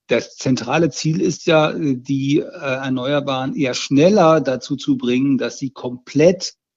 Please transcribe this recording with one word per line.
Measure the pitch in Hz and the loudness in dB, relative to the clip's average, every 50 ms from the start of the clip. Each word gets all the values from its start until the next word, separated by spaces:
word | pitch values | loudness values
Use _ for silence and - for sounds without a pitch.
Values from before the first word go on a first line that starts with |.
| _ - | _ -2
das | 127 113 - - - - | -2 -2 -2 -4 -10 -6
zentrale | - 135 127 - 113 120 139 160 170 - | -2 -2 0 0 -2 -2 0 0 0 0
Ziel | - - - 156 156 185 | -2 -2 -2 -2 0 0
ist | - 190 156 - - | 0 -2 -2 -2 0
ja, | 175 165 156 151 156 | 2 2 4 4 2
äh, | - 175 165 143 131 123 | 0 -2 -2 -2 -2 -4
die, | 123 - 143 135 135 139 143 160 | -4 -4 -4 -2 0 0 0 0
äh, | - - | 0 -2
Erneuerbaren | - - 147 139 127 131 135 135 131 131 123 135 147 143 135 139 135 131 131 135 131 | -8 -10 -6 -6 -4 -4 -4 -4 -4 -2 -2 -2 -2 -2 -2 -2 -4 -4 -4 -4 -4
eher | - 143 123 120 | -2 -2 -2 -2
schneller | - - - 143 139 151 185 214 208 170 160 160 156 | -4 -4 0 2 4 6 6 6 6 6 6 6 4
dazu | 135 - 131 120 - - 143 | 2 0 -2 -4 -4 -6 -8
zu | - - 147 139 120 | -6 -2 -2 -2 -2
bringen, | 123 120 123 127 135 143 139 120 | 0 -2 0 0 2 2 0 0
dass | 120 120 - - | -2 -4 -6 -6
sie | 135 131 | -10 -10
komplett | - - - 127 123 - _ - - 139 151 104 92 - - - - _ _ _ _ | -10 -8 -10 -10 -10 -10 _ -4 0 4 4 4 4 2 -2 -12 -14 _ _ _ _